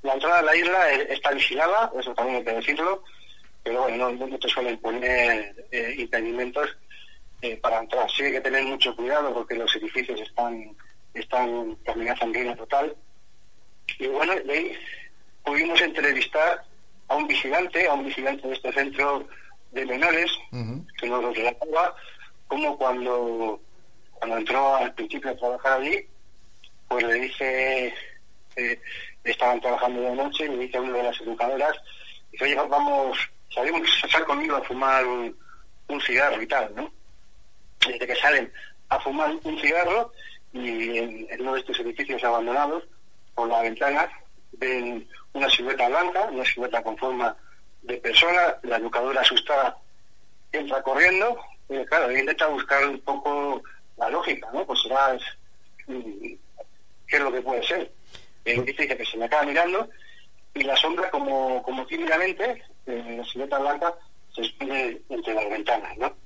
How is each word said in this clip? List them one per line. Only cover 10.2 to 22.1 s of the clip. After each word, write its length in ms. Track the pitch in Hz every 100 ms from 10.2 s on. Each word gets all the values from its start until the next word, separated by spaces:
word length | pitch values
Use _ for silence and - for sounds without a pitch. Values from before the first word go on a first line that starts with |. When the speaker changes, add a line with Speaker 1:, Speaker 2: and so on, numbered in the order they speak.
Speaker 1:
están, 520 | - - 120 117 107 107 - - -
están 640 | 117 117 123 123 120 117 110
con 180 | - 113
amenaza 280 | 113 120 117
en 80 |
ruina 220 | 117 123 120
total. 400 | 113 143 151 - - - - - - - - - - -
Y 80 | -
bueno, 260 | 135 170 190
de 160 | -
ahí 260 | 156 170 - - - - - - -
pudimos 360 | - 147 160 170
entrevistar 840 | 170 156 147 131 120 151 160 - - - - - -
a 60 | 139
un 120 | 151
vigilante, 580 | - 135 151 175 165 180
a 60 |
un 120 | 139 139
vigilante 420 | 131 135 135 131
de 60 |
este 180 | 127 127
centro 540 | 135 139 139 143 139 143 - - - -
de 140 | 127 131
menores, 460 | 127 170 165 170 - -
Speaker 2:
Ujú. 340 | 123 113 131 - -
Speaker 1:
que 80 | 120
nos 260 | 123 120 113
relataba 580 | 117 - 160 160 180 - -